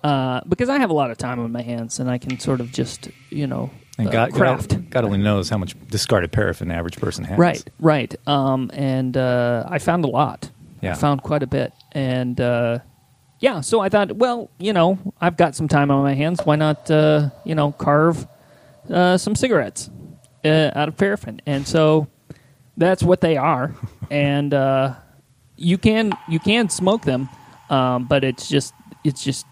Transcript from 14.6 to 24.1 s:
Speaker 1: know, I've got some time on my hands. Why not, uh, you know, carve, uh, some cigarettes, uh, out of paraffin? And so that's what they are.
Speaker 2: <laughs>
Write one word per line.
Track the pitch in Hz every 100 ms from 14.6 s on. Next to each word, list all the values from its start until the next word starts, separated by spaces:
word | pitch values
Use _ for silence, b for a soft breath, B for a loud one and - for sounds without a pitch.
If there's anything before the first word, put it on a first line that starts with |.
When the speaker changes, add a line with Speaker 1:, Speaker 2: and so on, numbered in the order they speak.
| 196
Speaker 1:
know, | 196 170 190 190 -
I've | 170 170
got | 170 -
some | 156
time | 147 143
on | 139
my | 139
hands. | 135 151 175
Why | 160 151
not, | 156 151 -
uh, | 156 151 151 147 -
you | - 160
know, | 147
carve, | 143 - 147 160 165 - b b b b b -
uh, | 180 180 185
some | -
cigarettes, | 208 262 196 113 - - - - - _ _
uh, | 151 156 151
out | - 151
of | 156
paraffin? | 196 202 - 110
And | - 139 143
so | 165 156 156 147 _ _ B B B B -
that's | 170 190
what | 170 185
they | 170 151
are. | 143 139 139 -
Speaker 2:
<laughs> | - - -